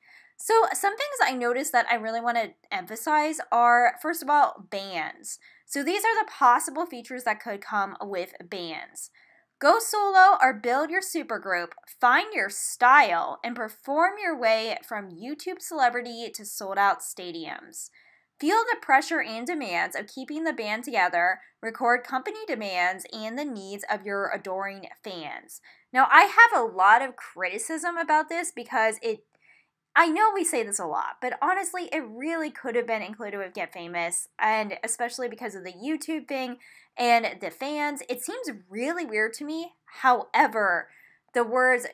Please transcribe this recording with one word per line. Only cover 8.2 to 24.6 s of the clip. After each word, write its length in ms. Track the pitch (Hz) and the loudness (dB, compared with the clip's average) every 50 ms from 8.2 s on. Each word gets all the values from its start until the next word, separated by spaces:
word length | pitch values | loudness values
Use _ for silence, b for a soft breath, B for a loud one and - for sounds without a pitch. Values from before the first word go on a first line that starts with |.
| 180 190 - - 196 | -6 -6 -10 -18 -16
bands. 680 | 175 208 190 175 165 160 151 - - - - - - b b b b b b b b _ _ | -12 -10 -10 -8 -8 -10 -10 -12 -14 -14 -16 -16 -16 b b b b b b b b _ _
Go 200 | - 285 349 453 | 4 4 4 4
solo 580 | 453 - - 427 415 403 381 381 370 381 392 - | 2 0 -2 0 0 4 8 8 10 10 8 8
or 100 | - 254 247 | 6 4 4
build 360 | 208 208 240 240 269 302 302 | 0 -2 0 0 0 0 0
your 100 | 330 381 | -2 -4
supergroup, 720 | 381 - - 330 277 - 226 196 - 196 185 175 170 170 - - - - - - | -4 -4 -6 -6 -6 -6 -8 -8 -4 -2 -2 -2 -2 -6 -10 -18 -20 -20 -4 2
find 320 | - 240 247 294 - 427 427 | 4 6 6 4 2 0 -2
your 160 | 311 202 202 | -2 -2 -2
style, 920 | - - - - - - 247 247 262 294 269 202 175 165 - - - - - | -4 -6 -6 -8 0 4 6 8 10 8 8 6 4 0 0 -2 -6 -8 -8
and 100 | 233 240 | -8 -6
perform 600 | 240 262 220 - - _ - 277 302 330 370 403 415 | -6 -8 -8 -10 -12 _ -2 2 2 2 2 2 -2
your 160 | 415 359 320 262 | -4 -4 -2 0
way 400 | 240 220 220 220 220 226 208 - - | 2 2 2 2 2 -2 -6 -8 -8
from 260 | - 240 208 202 190 | -8 -10 -10 -10 -10
YouTube 500 | 175 165 208 254 302 294 - 359 370 370 | -14 -14 -12 -12 -12 -10 -8 -10 -10 -10
celebrity 680 | - - 349 302 262 240 240 247 240 240 233 233 233 220 - | -10 -8 0 2 2 2 2 0 -4 -8 -10 -10 -12 -12 -12
to 100 | - 214 | -12 -12
sold 340 | 202 - - 214 190 196 196 | -12 -10 -10 -8 -4 0 2
out 220 | 202 196 190 - | 4 4 2 0
stadiums. 920 | - - - - 185 180 170 170 160 156 - - - - - - - - b b b b b b b b b _ | -4 -10 -12 -10 -10 -10 -10 -10 -10 -10 -12 -12 -14 -16 -16 -16 -16 -16 b b b b b b b b b _
Feel 220 | - 302 392 440 453 480 | -2 0 2 2 2 0
the 100 | 480 - | -2 -4
pressure 400 | - - 277 269 311 - 339 311 | 0 4 4 4 4 2 -2 -4
and 260 | - 220 220 226 240 254 | -4 -4 -8 -8 -6 -6
demands 480 | 359 311 269 202 175 170 175 180 - | -6 -6 -6 -4 -2 -2 -2 -2 -4
of 120 | 139 208 208 | -8 -10 -10
keeping 360 | - 262 262 - 302 311 330 | -12 -14 -12 -10 -8 -4 -4
the 80 | 320 | -4
band 320 | 302 - 226 208 208 220 240 | -4 -4 -4 -4 -6 -6 -6
together, 560 | - 240 214 180 180 175 175 175 180 185 185 b b b b | -4 0 0 2 2 2 2 2 2 0 -2 b b b b
record 420 | - 226 226 - 262 233 240 247 247 | -10 -10 -6 -2 2 2 2 2 0
company 360 | - 285 262 262 427 427 427 440 | -4 -6 -6 -6 -6 -10 -10 -8
demands 600 | 427 294 220 214 202 190 180 175 180 185 190 - - - | -8 -6 -6 -6 -4 -2 0 0 0 -2 -4 -10 -14 -12
and 260 | 220 214 220 226 262 | -10 -10 -8 -8 -6
the 60 | 302 | -8
needs 400 | 294 254 208 190 190 202 202 - - | -8 -8 -10 -10 -12 -12 -12 -6 -6
of 160 | 214 202 185 | -6 -6 -4
your 240 | 208 202 196 202 - - | -6 -4 -4 -4 -4 -4
adoring 540 | 196 - 196 185 190 | -6 -6 -8 -8 -6